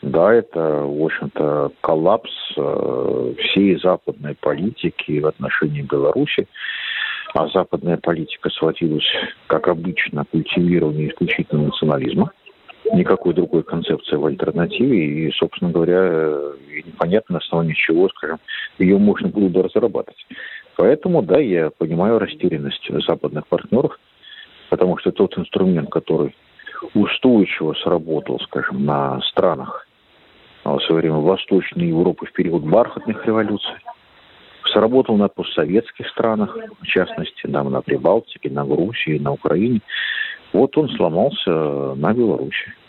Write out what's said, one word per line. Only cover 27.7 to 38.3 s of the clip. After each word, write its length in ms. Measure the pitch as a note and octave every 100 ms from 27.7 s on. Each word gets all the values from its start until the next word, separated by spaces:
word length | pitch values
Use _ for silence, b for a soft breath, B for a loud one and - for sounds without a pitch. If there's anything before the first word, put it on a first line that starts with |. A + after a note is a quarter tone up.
сработал, 680 | D2+ - E2+ D#2+ D#2 C#2+ B1+
скажем, 440 | - - C#2+ C2 C#2+
на 340 | C#2+ C#2 C2
странах, 680 | - - F#2 D2+ C2 - - _ _ _ _ _ - - -
а, 100 | C#2
в 60 |
своё 160 | - E2
время 180 | D#2+ D#2
Восточной 680 | D#2 F#2+ - F#2+ F2 - E2+
Европы 380 | E2 F2+ F2 -
в 80 |
период 300 | - F2 E2
бархатных 600 | D2+ F#2+ B2 - - A2 -
революций, 500 | A2 G#2+ G#2 - - - - _ _ - - - - -
сработал 500 | - A2 B2+ B2 A2
на 140 | G2+
постсоветских 800 | - F2 - D#2 F#2+ - - C3+
странах, 480 | - A#2 A2 G2+ A2+ A2+ -
в 40 | -
частности, 600 | - F2+ - E2 - -
там, 240 | C#2+ C#2
на 100 | C2
Прибалтике, 680 | - C#2 C2 G#2 -